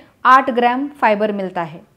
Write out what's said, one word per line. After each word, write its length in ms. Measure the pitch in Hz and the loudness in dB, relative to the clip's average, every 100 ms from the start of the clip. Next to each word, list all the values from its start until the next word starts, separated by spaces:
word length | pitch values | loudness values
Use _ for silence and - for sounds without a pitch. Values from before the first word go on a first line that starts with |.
| - _ 240 | -16 _ 4
आठ 240 | 262 269 | 4 4
ग्राम 380 | 233 240 247 285 | 0 0 0 -6
फाइबर 440 | - 233 208 214 | -2 0 0 -2
मिलता 300 | 202 190 180 | -4 -8 -8
है। 280 | 170 170 - | -10 -12 -20